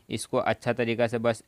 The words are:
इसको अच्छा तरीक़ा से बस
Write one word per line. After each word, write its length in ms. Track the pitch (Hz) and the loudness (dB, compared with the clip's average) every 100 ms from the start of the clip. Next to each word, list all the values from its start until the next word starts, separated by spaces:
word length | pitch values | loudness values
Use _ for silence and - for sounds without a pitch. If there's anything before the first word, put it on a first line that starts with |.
| - | -10
इसको 260 | 113 - 127 | -8 -2 0
अच्छा 360 | - 110 123 | 0 0 0
तरीक़ा 340 | 117 117 113 117 | 0 0 2 0
से 120 | 117 | 2
बस 260 | 117 110 | 0 0